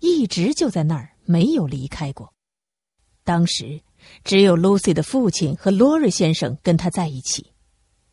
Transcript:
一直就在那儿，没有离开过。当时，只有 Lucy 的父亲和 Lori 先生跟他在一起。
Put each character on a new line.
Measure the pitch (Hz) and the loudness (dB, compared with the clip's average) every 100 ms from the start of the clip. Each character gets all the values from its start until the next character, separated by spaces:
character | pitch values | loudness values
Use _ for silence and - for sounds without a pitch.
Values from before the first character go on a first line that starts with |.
一 | 339 339 226 | -2 0 0
直 | - 190 | -2 -2
就 | 302 302 | 0 -2
在 | 180 | 0
那 | 156 156 | -2 -2
儿， | 113 _ | -8 _
没 | - 170 214 | 0 2 2
有 | 320 151 | 0 -2
离 | 135 135 | -6 -10
开 | - 143 | -10 -10
过。 | - 107 _ _ _ _ _ _ _ _ _ | -10 -18 _ _ _ _ _ _ _ _ _
当 | - 170 175 | -2 0 0
时， | - - 151 _ _ - - | -2 -8 -14 _ _ -20 -16
只 | - 190 | 0 4
有 | 196 175 | 6 6
Lucy | 185 196 - | 4 2 2
的 | 160 | 0
父 | 151 262 226 | 0 0 0
亲 | - 151 139 | 0 -4 -2
和 | 196 | -2
Lori | 196 262 320 262 | 4 4 4 0
先 | - 170 | 0 0
生 | 165 135 135 | 0 -4 -4
跟 | - 170 | 0 0
他 | 175 | 0
在 | 175 165 | -4 -6
一 | 131 | -6
起。 | - - - _ _ _ _ _ _ | -8 -10 -10 _ _ _ _ _ _